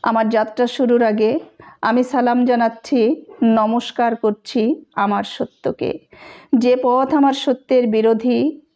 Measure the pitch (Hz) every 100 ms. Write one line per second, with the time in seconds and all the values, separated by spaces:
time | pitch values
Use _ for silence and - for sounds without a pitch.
0 | 233 226 220 220 214 214 240 - 254 240
1 | 226 214 220 294 - _ - - - 240
2 | 247 277 247 240 247 240 233 233 - 262
3 | 226 311 - - 226 226 214 233 - -
4 | 233 226 214 208 - 247 220 320 - -
5 | 202 202 208 - - _ - 247 - -
6 | _ - - - - 254 240 254 254 247
7 | 269 302 277 269 - 254 _ 254 247 220
8 | 220 226 247 233 277 285 _